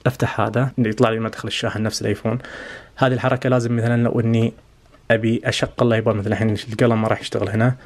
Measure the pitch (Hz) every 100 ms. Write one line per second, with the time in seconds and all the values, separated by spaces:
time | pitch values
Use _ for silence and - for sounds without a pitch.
0 | 123 - 110 - 110 117 131 - 110 107
1 | 117 113 110 - 110 - 113 104 107 -
2 | 110 104 110 127 - - - - - -
3 | 131 127 131 127 127 127 117 117 117 120
4 | 117 120 113 113 113 - - _ _ -
5 | - 113 113 117 127 - 123 - 120 113
6 | 113 107 101 104 110 101 - 107 120 113
7 | 110 104 - 107 104 107 123 127